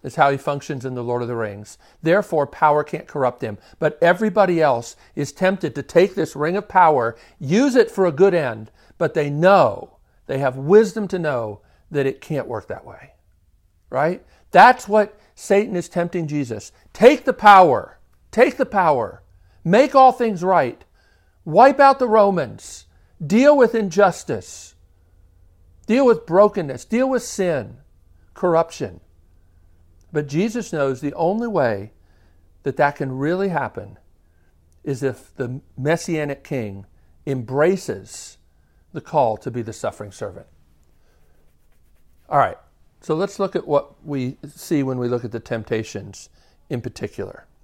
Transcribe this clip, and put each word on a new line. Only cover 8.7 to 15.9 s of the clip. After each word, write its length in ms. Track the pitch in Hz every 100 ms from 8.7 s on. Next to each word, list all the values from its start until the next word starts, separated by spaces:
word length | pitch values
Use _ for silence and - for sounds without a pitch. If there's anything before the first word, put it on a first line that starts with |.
| _ _ _
but 160 | 165 160
they 160 | 147
know, 680 | 143 175 196 131 98 - _ _ _ _
they 100 | 135
have 200 | 135 127
wisdom 500 | 139 202 220 220 202
to 100 | 185
know 440 | 160 131 113 104 _ _ _
that 160 | 147 135
it 160 | 131
can't 260 | - 151 -
work 200 | 113 -
that 180 | 98 -
way. 280 | 95 - _ _ _ _ _ _ _ _
Right? 340 | 127 151 180 _ _ _
That's 360 | 190 220 247 -
what 320 | 208 208 - _
Satan 420 | _ - 202 226 180
is 140 | 170